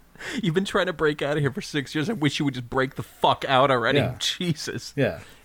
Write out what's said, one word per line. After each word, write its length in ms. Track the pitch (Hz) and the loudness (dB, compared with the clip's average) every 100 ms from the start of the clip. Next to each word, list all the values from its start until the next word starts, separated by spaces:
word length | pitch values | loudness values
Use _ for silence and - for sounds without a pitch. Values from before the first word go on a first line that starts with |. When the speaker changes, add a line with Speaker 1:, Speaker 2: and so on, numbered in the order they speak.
| _ - - 262 | _ -16 -8 -2
Speaker 1:
"You've 120 | 196 | 0
been 100 | 160 | 0
trying 220 | 196 208 180 | 0 0 0
to 60 | |
break 260 | 156 156 151 | 0 0 0
out 140 | 143 151 | -2 0
of 60 | |
here 100 | 143 | -2
for 80 | 202 | -4
six 320 | - 151 131 | -4 -4 -2
years. 160 | 156 151 | -2 -2
I 40 | |
wish 240 | 214 147 - | 0 0 2
you 60 | 143 | -2
would 80 | |
just 140 | 123 117 | -2 -4
break 260 | 131 131 - | -2 -2 -4
the 60 | |
fuck 420 | - - 151 131 - | -12 2 2 4 4
out 240 | 131 135 | 4 6
already." 280 | 127 117 143 | 4 4 2
Speaker 2:
Yeah. 160 | 120 - | 2 -2
Speaker 1:
Jesus. 720 | - - 175 151 - 117 - - | -6 -4 -4 -4 -4 -8 -8 0
Speaker 2:
Yeah. 240 | 120 80 - - | 0 0 -12 -12